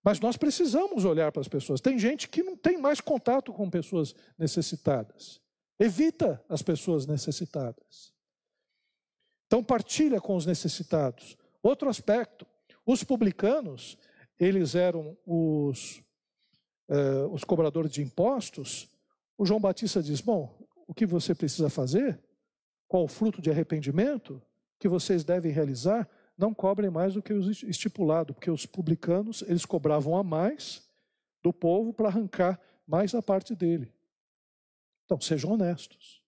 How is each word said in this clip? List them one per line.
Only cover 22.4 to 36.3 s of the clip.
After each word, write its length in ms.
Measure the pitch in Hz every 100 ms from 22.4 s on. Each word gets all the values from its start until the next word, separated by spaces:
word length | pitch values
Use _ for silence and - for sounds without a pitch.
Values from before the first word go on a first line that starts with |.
| _ _ _ _ _
Qual 160 | 185
o 40 | 156
fruto 320 | - 220 190
de 100 | 160
arrependimento 920 | 151 160 156 139 147 254 269 - 139 _ _ _ _
que 100 | 196
vocês 360 | 175 - 180
devem 280 | 151 180 165
realizar? 560 | 147 143 123 156 226 208 _ _ -
Não 160 | 202
cobrem 380 | 214 190 202 202
mais 240 | 160 190
do 80 | 196
que 100 | -
o 180 | 208 190
estipulado", 840 | 214 214 170 220 - 165 160 156
porque 160 | - -
os 160 | 156 -
publicanos, 760 | - 160 165 - 180 214 220
eles 220 | - 175
cobravam 520 | - 170 151 151 139 175
a 60 |
mais 600 | 196 156 190 302 - - _ _ _ _ _ _
do 100 | 170
povo 400 | - 165 185 226
pra 160 | 226 214
arrancar 520 | 196 202 - 180 185 _ _ -
mais 260 | 165 202
da 100 | 240
parte 320 | - 190 -
dele. 380 | 196 170 165 120 _ _ _ _ _ _ _ _ _ _ _
Então, 160 | _ 151
sejam 320 | - 156 151
honestos. 680 | 220 175 170 - _ - - _